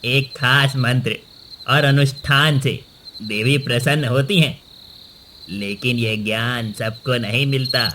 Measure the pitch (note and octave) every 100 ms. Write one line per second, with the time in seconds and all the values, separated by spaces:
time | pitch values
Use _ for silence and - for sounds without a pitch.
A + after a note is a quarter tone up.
0 | A#2 C3+ C3+ - B2 C3+ C#3 C3+ A#2+ B2
1 | A#2 G#2+ - - - - - C3+ D3 C#3
2 | C#3 - - C#3+ D3+ C#3+ C3+ G2+ - -
3 | - - G#2+ G#2+ A#2 C#3+ C#3 A#2+ A#2+ D3
4 | C#3 B2 C#3 G3+ D3+ - - - - -
5 | - - - - - F#2+ G2+ G2+ B2+ A#2+
6 | A2+ A2 G#2 G#2+ A#2 B2 A2+ G2+ A2+ A2
7 | - B2 G#2+ A#2 C#3 C3+ C3 C3 A#2